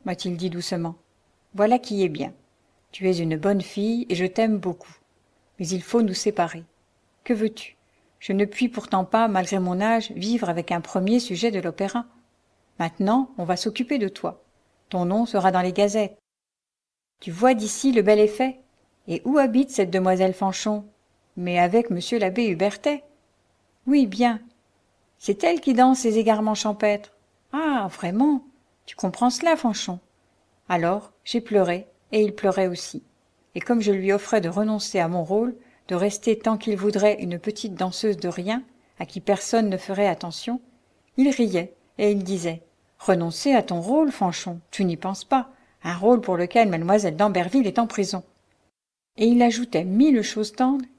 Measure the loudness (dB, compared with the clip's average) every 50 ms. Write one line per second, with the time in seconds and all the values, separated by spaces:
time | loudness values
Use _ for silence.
0 | -8 -8 -8 -6 -6 -6 -6 -6 -6 -6 -6 -6 -8 -6 -6 -4 -6 -6 -8 -12
1 | _ _ _ _ _ _ _ _ _ _ -2 0 2 2 2 2 0 -2 -2 0
2 | 0 0 -2 -4 -8 -10 -12 _ _ _ _ _ _ _ _ _ _ _ -10 -4
3 | 0 0 0 0 0 -2 -2 0 0 0 0 0 -2 -4 -6 -4 -2 -2 -2 -2
4 | -4 -4 -2 -2 -2 -2 0 0 0 2 0 0 -2 -4 -6 -8 -10 -20 -20 _
5 | _ _ _ _ _ _ _ _ _ _ _ -10 -6 -6 -6 -6 -4 0 0 2
6 | 2 2 0 -2 -2 -2 0 0 0 -2 -4 -10 -18 _ _ _ _ _ _ _
7 | _ _ _ _ -4 -2 -2 0 0 -2 -4 -6 -16 -18 -20 _ _ _ _ _
8 | _ _ _ _ -6 -2 0 0 0 0 0 -2 -2 -2 -2 -4 -6 -2 -2 -2
9 | 0 2 2 2 2 2 2 0 -2 -2 -2 -2 -2 -2 -2 0 0 0 0 0
10 | -2 -4 -8 -8 -4 -2 -2 -2 -2 -2 -4 -4 -4 -4 -4 -6 -4 -4 -4 -2
11 | 0 2 2 2 0 -2 -4 -2 -2 -2 -2 -2 -4 -6 -4 -4 -4 -4 -4 -6
12 | -8 -8 _ _ _ _ _ _ _ _ _ _ _ _ _ -6 -6 -4 -4 -2
13 | 0 2 2 2 0 -2 -6 -6 -4 -2 -2 -2 -2 -4 -4 -4 -4 -2 -2 -2
14 | -2 -4 -4 -6 -8 -8 -8 -10 _ _ _ _ _ _ _ _ _ -6 -4 -2
15 | -2 0 0 0 0 0 0 2 2 2 2 2 0 0 0 2 0 2 2 0
16 | -2 -4 -6 _ _ _ _ _ _ _ _ _ _ _ _ _ _ _ _ _
17 | _ _ _ _ -14 -12 -2 2 4 4 4 2 0 -6 -4 -2 0 2 2 4
18 | 4 4 6 6 4 4 2 0 -4 -4 -4 -8 _ _ _ _ _ _ _ _
19 | _ -8 -8 -4 -2 0 2 2 2 4 4 2 0 0 0 -2 0 0 0 0
20 | 2 2 2 4 2 0 0 0 -2 -4 -4 -4 -4 -4 -4 -4 -6 -12 _ _
21 | _ _ _ _ _ _ _ -8 -4 -2 2 2 2 4 4 2 2 0 -2 -4
22 | -4 -2 -2 0 0 0 0 0 0 0 0 0 0 -2 -2 -2 -2 -4 -4 -4
23 | -6 -14 _ _ _ _ _ _ _ _ _ _ _ _ _ _ -2 2 2 4
24 | 4 2 2 0 0 0 0 -2 -8 -16 _ _ _ _ _ _ _ _ _ _
25 | _ _ _ _ -4 -4 -2 0 2 0 0 2 0 2 4 6 6 6 6 4
26 | 2 2 2 2 4 2 2 2 2 -2 -2 -2 -2 -4 -2 0 0 0 0 0
27 | -4 -10 _ _ _ _ _ _ _ _ -6 -4 -2 0 0 -2 -2 -4 -6 -8
28 | -6 -4 0 2 2 2 2 0 -2 -8 _ _ _ _ _ _ _ -20 -8 -6
29 | -4 -4 -2 0 0 0 0 0 0 0 2 2 2 0 -2 -2 -6 -8 -8 -10
30 | -12 _ _ _ _ _ _ _ _ _ _ _ _ -4 -2 0 0 0 0 -2
31 | -6 -10 _ _ -10 -6 -4 -4 -2 0 2 2 2 2 0 -4 -6 -12 _ _
32 | _ _ 0 2 2 0 0 -2 0 0 2 2 0 0 -2 -6 -10 -12 -12 -14
33 | -16 _ _ _ _ _ _ _ _ _ -12 -6 -2 0 0 2 2 2 0 2
34 | 2 0 0 0 0 0 0 0 0 0 -2 -2 -2 -2 -2 -4 -4 -4 -2 0
35 | 0 0 0 -2 -2 0 0 0 0 -2 -4 -8 -14 _ _ _ _ -6 -2 0
36 | 0 0 -2 -2 -2 -2 0 0 0 -2 -2 -2 -2 -4 -2 0 0 0 2 4
37 | 4 2 2 2 -2 -6 -8 -6 -6 -8 -8 -6 -8 -10 -6 -4 -4 -4 -4 -2
38 | -2 -2 -2 -2 -4 -6 -6 -4 -4 -4 -4 -6 -6 -10 _ _ _ _ _ -14
39 | -12 -12 -12 -6 -2 -2 0 0 -2 0 0 2 2 2 0 -2 -4 -4 -2 0
40 | 2 2 0 -2 -6 -10 -10 -10 -8 -8 -8 -8 -8 _ _ _ _ _ _ _
41 | _ _ _ 2 2 2 2 2 0 0 0 -2 -4 -6 -10 _ _ _ _ 0
42 | 0 2 2 0 -2 -2 -4 -4 -4 -4 -6 -8 -10 _ _ _ _ _ _ -4
43 | 0 2 2 2 0 -2 -4 -2 0 2 2 2 2 0 -4 -4 -2 0 2 2
44 | 2 2 0 0 -2 -2 -2 -4 -8 -10 -10 -12 -14 _ -4 -2 -2 -2 -2 -4
45 | -6 -8 -8 -10 -4 0 0 0 0 -2 -10 _ _ _ _ _ -4 -4 -2 2
46 | 4 6 6 4 4 0 -2 0 -2 2 4 4 4 4 2 0 2 2 2 2
47 | 2 0 0 0 0 2 2 0 0 2 2 2 2 2 0 0 -2 -2 -2 -4
48 | -4 -4 -4 -6 -8 _ _ _ _ _ _ _ _ _ _ _ _ _ _ _
49 | _ _ _ 2 4 4 6 6 6 4 4 0 -2 -2 -2 -2 0 2 4 6
50 | 6 6 6 4 2 0 -2 -4 -4 -4 -2 0 2 2 2 0 -2 -8 _